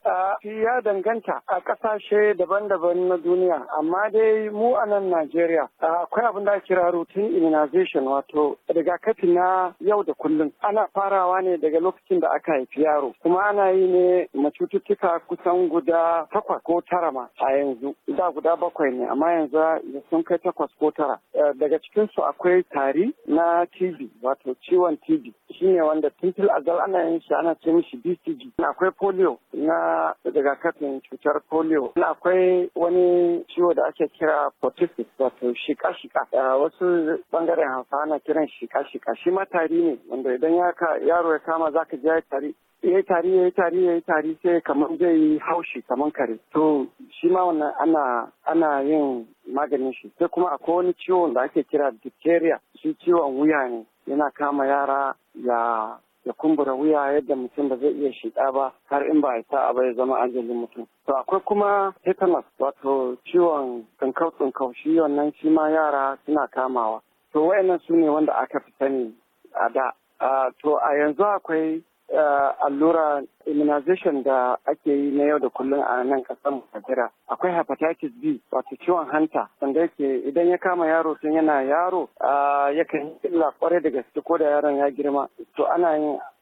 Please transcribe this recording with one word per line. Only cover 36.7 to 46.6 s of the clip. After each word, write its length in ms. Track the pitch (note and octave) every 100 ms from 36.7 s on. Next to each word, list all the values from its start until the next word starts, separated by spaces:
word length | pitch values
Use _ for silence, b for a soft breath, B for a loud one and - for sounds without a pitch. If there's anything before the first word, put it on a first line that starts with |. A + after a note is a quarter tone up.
| _ F3+ F3 D#3 E3 -
ɓangaren 360 | E3+ E3 E3+ D3
Hausa 320 | C3 B2 C#3
ana 160 | D3+ D3
kiran 300 | - D3+ D3
shika-shika. 640 | - A#2 - C#3 - - A2+
Shi 80 | F3
ma 140 | F#3+ F#3+
tari 360 | F3+ D#3+ E3
ne 160 | E3+ B2 -
wanda 240 | C3 C3
idan 200 | B2 D#3+
ya 180 | E3+ F3
ka-, 260 | E3+ E3+ D3+
yaro 340 | C#3+ E3+ E3+
ya 60 | D3+
kama 320 | - D#3+ D#3+
za 140 | D3+
ka 120 | D#3+ C#3
ji 100 | D3
ya 100 | E3
yi 60 | -
tari. 240 | C#3 D3 - _ _
Ya 140 | - F#3+
yi 60 |
tari, 340 | F#3+ F3+ E3+ F#3
ya 80 |
yi 60 | F3+
tari, 320 | F3 F3 F3 F3+
ya 80 |
yi 60 | E3+
tari, 380 | E3 D#3 D#3 D#3+
sai 180 | F3 E3+
kamar 360 | - C#3 D3+ D#3+
zai 140 | F3
yi 240 | D#3+ D#3 D3+
haushi 440 | - E3+ E3 B2+
kamar 280 | - B2 D3
kare. 260 | D3 B2 A2 _
To, 340 | D3+